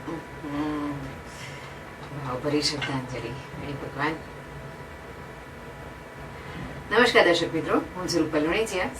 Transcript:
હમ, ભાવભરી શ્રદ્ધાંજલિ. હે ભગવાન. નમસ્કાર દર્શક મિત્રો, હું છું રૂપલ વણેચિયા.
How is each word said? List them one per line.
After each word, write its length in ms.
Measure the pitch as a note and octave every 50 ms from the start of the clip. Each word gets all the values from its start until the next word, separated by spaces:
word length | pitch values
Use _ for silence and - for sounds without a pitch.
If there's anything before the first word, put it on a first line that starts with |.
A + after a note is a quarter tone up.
| - D3+ E3 D#3 - - - - D#3
હમ, 320 | C#3+ C#3+ C#3+ D3+ D3+ D3+ D3 D3 D3 C#3+ C#3 C#3 C3+ C3+ - - - - - - - - - - - - - - - - - - - C#3 C#3 C#3
ભાવભરી 360 | C3+ C3 B2+ C#3 D3 C#3+ D3+
શ્રદ્ધાંજલિ. 680 | C#3 C#3+ D3+ C#3 - C#3+ C3+ C3 B2 B2 B2+ A#2 A#2 -
હે 440 | - - - - - - - C#3+
ભગવાન. 400 | C#3 - C3+ - - C3+ C#3+ D#3 D#3+ - - - - - - - - - - - - - - - - - - - - - - - - - - - - - - - - - - - - - - - - - - - - - - - - - - - - - - - G#3+ A3+
નમસ્કાર 260 | B3 A3+ - A3+ F3
દર્શક 300 | F3 E3+ E3 E3 - D#3+
મિત્રો, 240 | D#3+ D3 F3+ A3+ D4+
હું 300 | - - - F#3 F3+ D#3
છું 120 | E3+ E3
રૂપલ 260 | D3+ - D#3 D3+ D3
વણેચિયા. 420 | E3 F#3+ G#3+ A3+ - F#3 F3+ - - -